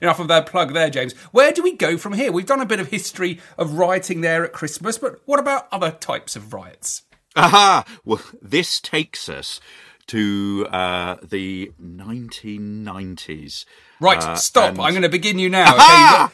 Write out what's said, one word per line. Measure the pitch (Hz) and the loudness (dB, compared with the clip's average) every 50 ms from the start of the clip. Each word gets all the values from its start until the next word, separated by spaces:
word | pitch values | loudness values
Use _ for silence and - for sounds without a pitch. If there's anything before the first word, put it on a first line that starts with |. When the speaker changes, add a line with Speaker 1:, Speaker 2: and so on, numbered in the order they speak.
Speaker 1:
enough | 165 175 160 - | -2 -2 -2 -2
of | 175 156 | -2 0
that | 165 160 160 | 0 0 0
plug | - - 180 170 135 139 | 0 -2 -4 -4 -2 -2
there, | 165 160 156 | -2 -2 -2
James. | 139 135 127 123 - - - - - | -2 -6 -8 -8 -10 -16 -20 0 2
Where | 233 277 302 | 4 4 4
do | 339 339 | 2 0
we | 339 370 359 | -2 -4 -2
go | - - 156 170 | -2 -2 -2 -2
from | 170 - 185 202 | -4 -6 -8 -6
here? | 196 277 254 | -4 -4 -4
We've | 170 175 190 | -4 -4 -2
done | 190 277 269 | -2 -2 -2
a | 262 | -2
bit | 190 214 196 | -4 -4 -6
of | 180 | -4
history | 139 220 196 - - - - 185 180 165 175 - - _ | -6 -8 -8 -8 -10 -8 -6 -6 -6 -6 -10 -14 -16 _
of | - 170 151 147 | -8 -8 -6 -2
rioting | 160 180 170 185 190 185 - 180 165 | -2 0 0 0 -2 -4 -6 -6 -4
there | 165 165 165 165 170 | -2 -2 -2 -2 -4
at | 165 - | -6 -8
Christmas, | - 160 151 - - 170 214 220 | -10 -10 -10 -10 -10 -8 -8 -8
but | - - - - - _ | -6 -8 -8 -10 -10 _
what | - 285 285 | -2 -2 -2
about | 269 285 277 262 - _ - | 0 -2 -4 -4 -6 _ -6
other | 190 175 160 | -4 -4 -4
types | 160 - - - 123 113 - - - | -4 -8 -10 -10 -10 -10 -10 -12 -14
of | 117 104 107 110 | -16 -14 -14 -16
riots? | 98 95 92 - _ - - - - - _ _ _ _ _ _ | -16 -16 -18 -20 _ -12 -12 -12 -12 -14 _ _ _ _ _ _
Speaker 2:
Aha! | 160 175 170 - 202 202 196 185 143 - - - - _ | 2 4 6 6 6 6 6 4 2 0 -4 -12 -16 _
Well, | - 110 - - - - - | -6 -6 -6 -6 -12 -20 -20
this | - 101 107 160 180 - - - | -8 -4 -2 -2 -2 -2 -6 -8
takes | - - - 160 160 - - - - | -8 -6 -6 -6 -6 -6 -10 -16 -14
us | - 71 69 - - - - - - - - - - _ _ _ | -12 -12 -12 -12 -14 -14 -16 -18 -20 -20 -20 -20 -20 _ _ _
to, | - - 110 107 101 101 101 101 101 101 98 101 - | -6 -4 -2 0 0 0 -2 -2 -4 -4 -4 -4 -4
uh, | 92 92 92 90 90 90 87 90 90 - | -4 -4 -4 -4 -4 -4 -6 -8 -8 -10
the | - 82 104 98 95 95 95 92 95 - - | -12 -10 -10 -8 -8 -8 -10 -10 -12 -14 -16
nineteen | _ 87 87 87 90 98 107 117 123 120 113 - - - 110 104 104 104 104 104 110 107 | _ -20 -20 -20 -18 -16 -14 -14 -14 -14 -16 -18 -16 -14 -14 -12 -12 -12 -12 -12 -12 -12
nineties. | 104 92 95 95 92 90 80 - - 78 76 73 69 - - - - _ _ _ _ _ _ | -14 -12 -12 -12 -12 -14 -14 -14 -14 -14 -14 -14 -16 -16 -16 -18 -18 _ _ _ _ _ _
Speaker 1:
Right, | 156 190 185 - | 0 0 2 0
Speaker 2:
Uh, | - - 85 | -2 -4 -4
Speaker 1:
stop. | - - - - 247 208 185 | -4 -4 0 2 2 2 2
Speaker 2:
and | 95 92 | 0 -2
Speaker 1:
I'm | - 151 175 | -2 -2 0
gonna | 190 180 170 | 0 0 0
begin | 170 180 160 214 202 185 | -2 -2 -2 -4 -2 -2
you | 185 180 | -2 0
now. | 185 190 175 151 123 | 2 4 4 6 8
Speaker 2:
Aha! | - 277 320 330 339 330 311 247 - - - | 10 10 12 12 10 10 10 8 6 4 0